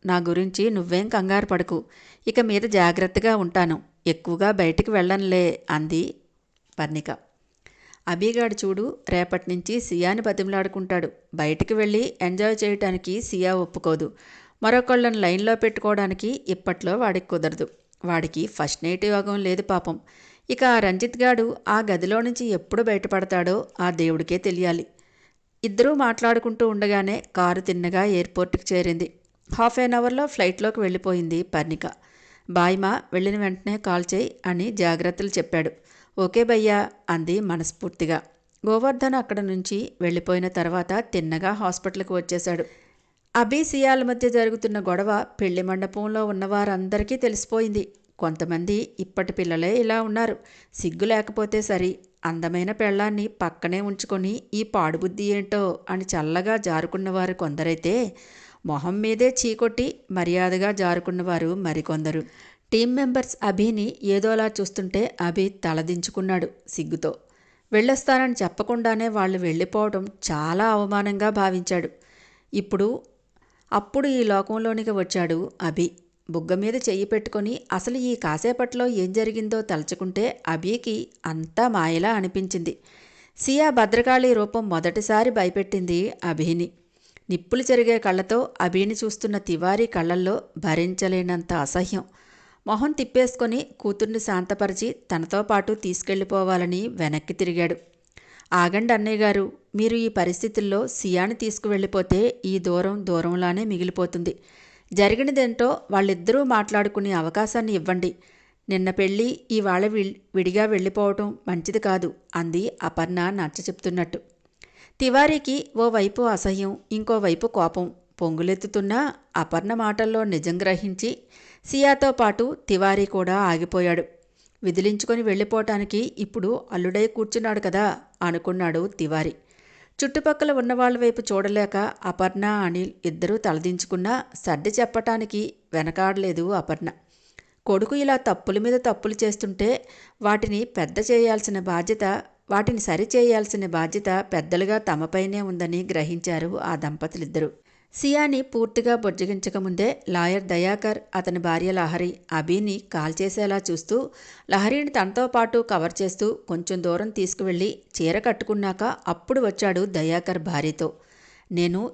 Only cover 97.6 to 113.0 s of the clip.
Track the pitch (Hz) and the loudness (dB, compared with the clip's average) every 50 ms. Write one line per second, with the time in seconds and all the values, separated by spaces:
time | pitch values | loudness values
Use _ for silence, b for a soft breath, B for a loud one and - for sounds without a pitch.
97.6 | 170 165 165 165 - _ _ _ _ _ B B B B B B B B B 180 | 0 0 0 -4 -8 _ _ _ _ _ B B B B B B B B B 2
98.6 | 175 175 185 208 220 240 240 214 208 214 220 208 214 208 202 202 196 202 - - | 4 4 2 2 2 4 2 2 2 0 0 2 4 4 4 2 0 -2 -4 -12
99.6 | _ _ - 208 220 226 226 233 226 220 214 202 175 175 180 - - 220 208 - | _ _ -2 0 0 2 2 2 0 0 0 0 0 0 0 -2 -4 -4 -2 -2
100.6 | 208 202 196 196 220 - - - - 196 180 180 180 202 233 220 233 220 208 - | 0 0 0 0 0 -2 -6 -6 -4 0 0 0 0 0 -2 -4 -4 -6 -6 -4
101.6 | - 214 208 196 196 190 190 196 180 185 190 185 214 240 - - - 190 190 190 | -2 0 0 0 0 0 0 0 0 2 2 4 2 2 0 -2 -4 -4 -2 -2
102.6 | 175 180 175 175 180 190 202 208 196 180 175 165 165 175 175 180 180 180 175 190 | 0 0 0 0 0 0 -2 -4 -2 -2 0 0 0 0 0 0 0 0 0 0
103.6 | 220 220 202 175 180 185 180 - 180 175 175 175 175 - - - b b b b | -2 -2 -2 -2 -2 -4 -2 -2 -2 -2 -2 -4 -4 -4 -6 -8 b b b b
104.6 | b b b b b b b 180 202 202 226 220 269 277 277 277 262 240 226 - | b b b b b b b 4 4 4 4 2 0 0 2 2 2 0 2 0
105.6 | 240 247 - - - - 202 196 196 196 190 175 170 202 226 269 285 254 240 214 | 0 0 0 -2 -4 -2 0 2 2 2 0 0 0 2 2 2 4 4 2 2
106.6 | 208 208 214 208 208 202 202 214 202 202 190 170 160 160 165 202 214 214 - 233 | 0 2 0 0 0 0 0 -2 -2 0 0 0 -2 -2 0 -2 -2 0 -2 -2
107.6 | 220 220 208 185 160 185 185 180 175 180 180 b b b b b b b b b | -2 0 -2 -2 0 0 -2 0 0 -4 -4 b b b b b b b b b
108.6 | b - 196 190 185 190 185 196 196 190 196 208 226 247 - - - - 226 220 | b -2 0 0 0 0 0 2 0 2 2 2 0 0 -2 -4 -4 -2 0 0
109.6 | 202 196 180 180 196 214 214 220 196 196 208 - _ _ - 190 185 180 180 208 | 2 2 2 2 2 2 2 0 -2 -2 -4 -10 _ _ 0 0 0 2 2 2
110.6 | 214 214 214 190 180 196 190 208 208 202 202 202 208 208 - - - - 180 170 | 2 2 2 2 0 0 0 2 2 2 2 0 -2 -4 -4 -8 -6 -4 -4 -4
111.6 | 165 - 190 220 214 208 185 185 175 170 - - _ _ - 170 170 165 160 170 | -2 -2 -2 0 2 2 0 2 0 -2 -6 -8 _ _ -6 -4 -4 -2 -2 -2
112.6 | 196 240 - - - 165 170 - | -2 -2 -6 -6 -6 -6 -2 -2